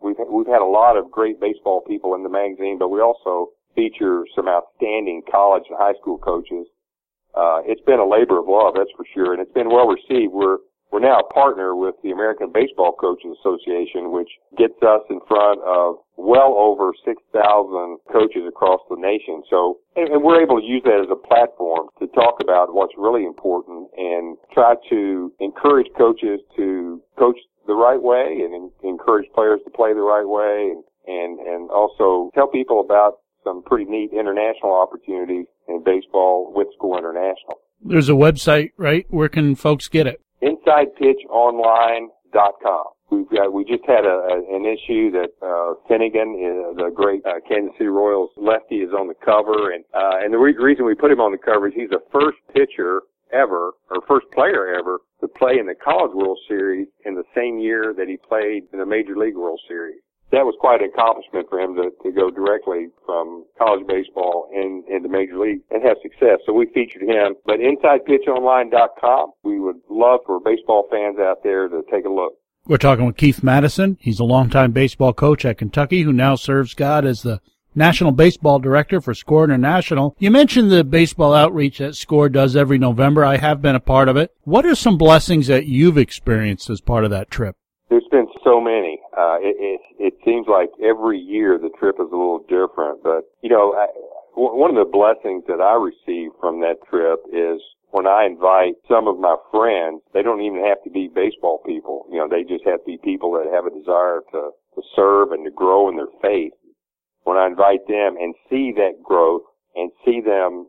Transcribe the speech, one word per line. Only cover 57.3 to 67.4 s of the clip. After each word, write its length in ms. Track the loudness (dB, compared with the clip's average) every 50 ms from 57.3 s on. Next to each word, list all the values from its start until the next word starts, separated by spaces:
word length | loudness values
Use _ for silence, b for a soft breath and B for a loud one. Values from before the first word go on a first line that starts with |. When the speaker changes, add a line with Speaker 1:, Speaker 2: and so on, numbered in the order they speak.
| _
Speaker 1:
same 240 | -4 -4 -4 -6 -6
year 340 | -4 -4 -4 -4 -4 -6 -6
that 100 | -6 -8
he 80 | -8 -8
played 480 | -12 -8 _ -4 -2 -2 -4 -6 -6 -10 _
in 80 | -10 -10
the 60 | -6
Major 320 | -4 -4 -4 -4 -6 -4
League 180 | -4 -4 -4 -4
World 240 | -6 -8 -8 -8 -10 -12
Series. 320 | -14 -12 -12 -12 -12 -14 -18 _ _ _ _ _ _
That 140 | 0 0 2
was 80 | 0 -2 0
quite 240 | 2 4 4 4 2
an 80 | -2 0
accomplishment 540 | 0 2 2 0 -2 -6 -8 -8 -8 -6 -4
for 100 | -4 -4
him 140 | -4 -4 -4
to, 120 | -4 -4 -6 -6 _ -8
to 80 | -6
go 180 | -2 0 0 0
directly 600 | -2 -2 -2 -2 -2 -2 -4 -6 -6 -6 -8 -10 -16 _ _
from 420 | -6 -6 -6 -6 -6 -12 -16 -20 _ _
college 300 | -2 0 0 0 0 -2
baseball 600 | -4 -4 -4 -4 -6 _ -4 -4 -2 -2 -4 -6 -6 -8
in, 300 | -6 -6 -6 -8 -10 -8
into 220 | -8 -8 -6 -6 -4
Major 300 | -4 -4 -4 -4 -4 -4
League 220 | -4 -4 -4 -6 -8 _
and 100 | -6 0
have 160 | 0 0 0 0 -4
success. 340 | -14 -4 0 2 2 2 2 0
So 80 | 0 0
we 140 | 0 0
featured 340 | 0 -2 -4 -4 -4 -8 -8
him. 320 | -4 -2 0 0 0 0 -2 -6